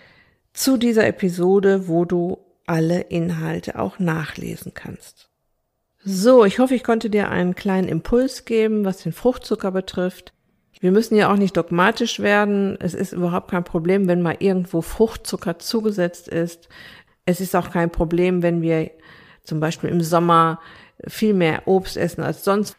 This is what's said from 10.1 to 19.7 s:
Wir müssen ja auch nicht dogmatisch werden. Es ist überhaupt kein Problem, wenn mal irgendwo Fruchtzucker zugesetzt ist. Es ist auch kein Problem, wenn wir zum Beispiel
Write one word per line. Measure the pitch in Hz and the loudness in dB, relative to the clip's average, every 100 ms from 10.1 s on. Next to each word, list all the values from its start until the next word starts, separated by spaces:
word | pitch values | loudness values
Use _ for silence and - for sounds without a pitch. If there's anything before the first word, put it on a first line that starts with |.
| - - _ _ _ _ _ | -6 -18 _ _ _ _ _
Wir | 185 | 2
müssen | 202 226 214 | 2 4 2
ja | 190 | 4
auch | 202 | 2
nicht | 190 170 | 2 0
dogmatisch | 165 175 196 226 233 - | 0 2 2 2 -4 -2
werden. | 202 208 208 202 196 - | 0 2 2 0 -2 -4
Es | 180 | -6
ist | - 190 | -6 -6
überhaupt | - 175 180 - | -4 -2 -2 -4
kein | 180 | -4
Problem, | 175 170 170 202 180 | -4 -2 0 2 2
wenn | 175 | 2
mal | 170 - | 0 0
irgendwo | 196 185 175 165 | 0 0 -2 -4
Fruchtzucker | - - 220 - - 185 185 165 | -4 0 0 0 -10 -6 -6 -8
zugesetzt | - 226 214 202 175 - - | -4 -2 -2 0 -2 -4 -8
ist. | 165 170 - _ - - - _ _ | -4 -4 -6 _ -20 -20 -20 _ _
Es | - 175 | -4 -2
ist | 185 180 | -2 -2
auch | 170 | -2
kein | 175 170 | -2 -2
Problem, | - 165 170 180 180 | 0 0 2 2 2
wenn | 175 170 | 0 0
wir | 165 160 - - - - - _ | 0 0 -2 -10 -20 -20 -20 _
zum | - 156 | -8 -2
Beispiel | 156 | -2